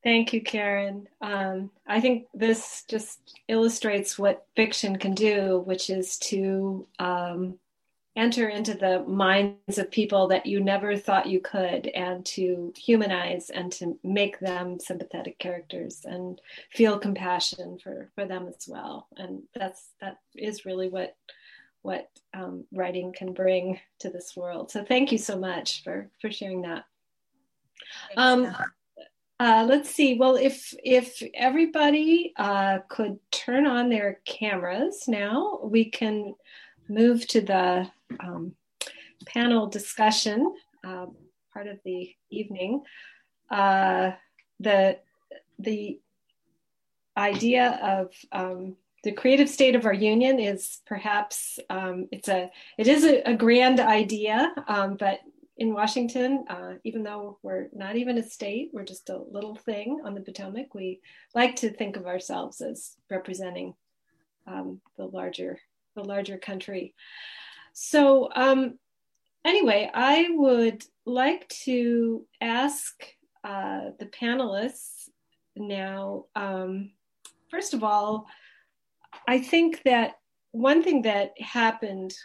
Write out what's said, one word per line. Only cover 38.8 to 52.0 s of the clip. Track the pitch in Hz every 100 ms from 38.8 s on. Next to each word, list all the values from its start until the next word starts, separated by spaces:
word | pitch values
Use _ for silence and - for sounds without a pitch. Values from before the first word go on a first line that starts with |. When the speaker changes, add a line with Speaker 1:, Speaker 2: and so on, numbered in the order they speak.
| - - - _ -
Speaker 1:
panel | 240 240 233 208
discussion, | 208 - - 214 220 220 214 330 - _ _ 185
uh, | 185 180 - _ _ _
part | 208 202
of | 196
the | 185 180 180 _ _
evening. | 208 208 190 185 269 - - - _ _ _ _
Uh, | 202 196 190 190 185 185 185 _ _ _ _
the, | 208 202 190 185 _ _ _ - _ -
the | 202 214 208 - _ _ _ _ _ _ _ _ _ _ _ -
idea | 208 202 233 247 247 -
of, | 196 190 185 - -
um, | 196 185 180 190 - _ _
the | 214
creative | 202 254 277 285
state | - 262 247
of | 220
our |
union | 196 214 220 254 262
is | 202 190 - - _
perhaps, | 202 214 208 208 - - - -
um, | 190 185 180